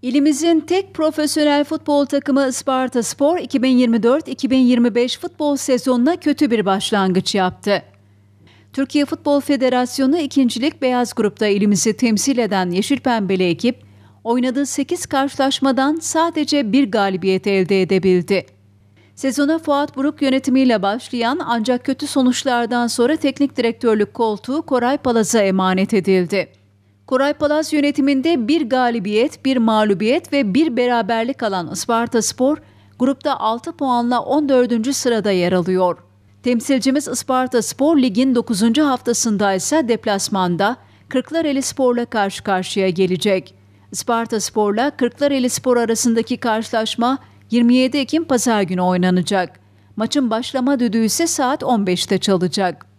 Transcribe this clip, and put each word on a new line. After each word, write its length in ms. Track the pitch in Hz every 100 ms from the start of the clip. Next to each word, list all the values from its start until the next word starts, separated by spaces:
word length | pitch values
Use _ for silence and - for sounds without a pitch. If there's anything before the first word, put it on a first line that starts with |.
İlimizin 580 | 247 262 285 269 330 330
tek 340 | 311 359 381
profesyonel 680 | - 311 311 302 - 294 285
futbol 420 | 294 320 - 285 285
takımı 420 | 285 277 269 269
Ispartaspor, 920 | 254 - 262 254 247 226 - 277 349
iki 240 | - 277
bin 140 | 262 254
yirmi 260 | 254 226
dört 240 | 220 277 320
iki 220 | 262 254
bin 80 | 262
yirmi 380 | 247 247 240 220
beş 240 | 247 -
futbol 360 | 349 - 294 285
sezonuna 600 | - 247 262 247 247 349
kötü 360 | 302 294 285
bir 140 | 226 196
başlangıç 680 | 190 - 208 190 185 190 208
yaptı. 480 | 185 180 - 202 - _ _ _ _ _ - - _
Türkiye 320 | - 269 294 285
Futbol 340 | - - 285
Federasyonu 800 | - 277 254 247 247 - 262 330
ikincilik 640 | 285 - 254 220 277 -
Beyaz 320 | 262 247 240
Grup'ta 340 | - 214 202 214
ilimizi 500 | 202 202 202 226 214
temsil 400 | 240 214 - 247
eden 320 | 226 190 185
Yeşil 300 | 175 - 277
Pembeli 440 | - 233 190 190
ekip, 400 | 180 165 240 247 - - - _
oynadığı 420 | 226 247 254 254 285
sekiz 400 | - 277 349 -
karşılaşmadan 920 | 277 277 - 269 277 269 254 269 320
sadece 680 | - 320 339 330 302 294 226
bir 200 | 254 262
galibiyet 560 | 214 196 185 190 190 202
elde 340 | 196 175 196
edebildi. 640 | 185 190 185 180 175 196 - _ _ _ _ _ _ -
Sezona 440 | 269 262 285 320
Fuat 360 | 320 285 285 262
Buruk 260 | 277 302
yönetimiyle 600 | 277 262 262 262 262 220
başlayan 580 | 196 220 - 247 233 294 302
ancak 400 | 233 220 247 254
kötü 220 | 262 294
sonuçlardan 800 | 285 254 247 277 240 233 240 233
sonra 280 | 233 240 320
teknik 420 | 285 262 285 -
direktörlük 560 | 233 226 240 214 208
koltuğu 480 | - 226 208 - 277
Koray 360 | 311 254 240 285
Palaz'a 440 | 254 233 214 233
emanet 520 | 196 190 185 185 190
edildi. 680 | 220 185 185 175 196 170 _ _ _ _ _ -
Koray 260 | 262 277
Palaz 400 | 294 294 302 311
yönetiminde 760 | 302 285 285 269 269 285 339 220
bir 220 | 320 254
galibiyet, 760 | 254 247 233 190 208 269 - 269
bir 120 | 254
mağlubiyet 760 | 226 214 214 196 220 285 -
ve 200 | 285 220
bir 240 | 196 320 240
beraberlik 680 | 247 240 208 226 226 269
alan 280 | 226 190 165
Ispartaspor, 880 | 185 - 226 233 233 208 - 254 302 - _ - _
grupta 380 | 247 269 294 269
altı 320 | 214 226 349
puanla 500 | - 277 240 240 247
on 280 | - 285 294
dördüncü 440 | 262 247 233 220
sırada 380 | 269 262 226 208
yer 200 | 185 175
alıyor. 460 | 185 175 185 180 170 - _ _ _
Temsilcimiz 640 | 247 247 - 262 262 269 -
Ispartaspor, 880 | - - 254 254 247 - - 285 330
ligin 380 | 254 196 269 240
dokuzuncu 500 | - 196 226 226 302
haftasında 680 | 247 - 233 240 208 202
ise 340 | 190 185 302 240
deplasmanda 880 | 226 220 196 - 196 180 175 202 247 - _ _
Kırklarelispor'la 960 | 254 247 330 320 269 262 - 254 240 240
karşı 380 | 226 196 -
karşıya 460 | - 190 185 - 190
gelecek. 640 | 175 185 180 208 190 - - _ _ _
Ispartaspor'la 1000 | 185 - 233 226 220 - - 208 208 269 -
Kırklarelispor 800 | 240 - 285 277 247 - 254 240
arasındaki 600 | 226 226 240 226 226 247
karşılaşma 800 | 240 220 220 233 220 - 233 269 - - -
yirmi 240 | 233 233 247
yedi 220 | 254 285
Ekim 260 | 262 311
Pazar 380 | 339 254 - 220
günü 200 | 190 180
oynanacak. 800 | 180 180 180 180 175 196 175 - _ _ _ -
Maçın 340 | 226 294 254
başlama 500 | 220 247 269 247 277
düdüğü 240 | 240 220
ise 240 | 220 - 330
saat 360 | - 254 302
on 240 | - 233 196
beşte 300 | 180 - 190
çalacak. 760 | - 190 180 208 185 165 -